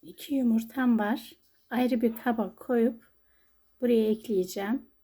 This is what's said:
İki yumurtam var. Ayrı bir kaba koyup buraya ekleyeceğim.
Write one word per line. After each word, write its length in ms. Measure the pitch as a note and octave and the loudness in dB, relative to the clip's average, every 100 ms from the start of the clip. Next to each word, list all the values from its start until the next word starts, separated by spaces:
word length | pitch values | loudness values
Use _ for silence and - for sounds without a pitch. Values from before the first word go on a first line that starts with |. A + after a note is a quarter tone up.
İki 320 | D#4 - - | -20 -18 -4
yumurtam 640 | C#4 B3 A3+ A3+ - B3+ A3+ | 0 2 2 0 -2 2 2
var. 340 | G#3 B3+ - - _ _ _ | 2 -2 -6 -20 _ _ _
Ayrı 300 | A#3+ B3 B3+ | -2 0 2
bir 160 | A#3 A3+ | 0 -2
kaba 380 | - A3+ G3 - | -4 -2 -4 -6
koyup 560 | - A#3+ A#3 A3+ _ _ _ _ _ _ _ _ | -2 2 2 -2 _ _ _ _ _ _ _ _
buraya 300 | B3 A#3 G#3+ | 2 2 2
ekleyeceğim. 840 | G#3+ - G3+ F#3 - G3 C4 - _ | -2 -2 -2 -2 -4 -4 -4 -6 _